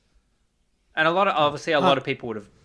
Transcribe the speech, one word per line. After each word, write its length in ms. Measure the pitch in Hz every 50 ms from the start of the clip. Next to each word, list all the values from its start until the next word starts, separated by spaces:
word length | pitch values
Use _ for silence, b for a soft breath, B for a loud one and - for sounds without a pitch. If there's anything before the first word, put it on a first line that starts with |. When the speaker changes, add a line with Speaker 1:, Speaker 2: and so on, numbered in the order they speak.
| _ _ _ _ _ _ _ _ _ _ _ _ _ _ _ _ _ _ -
Speaker 1:
And 120 | - 156
a 40 | 160
lot 180 | 170 185 202 196
of, 60 | -
obviously, 360 | 151 151 147 147 143 - 165 160
a 80 | 151
Speaker 2:
Huh. 60 | 180
Speaker 1:
lot 120 | 185 139 135
of 60 | 131
people 220 | 143 135 - - 120
would 80 | 110
have 140 | 107 101 - _ _ _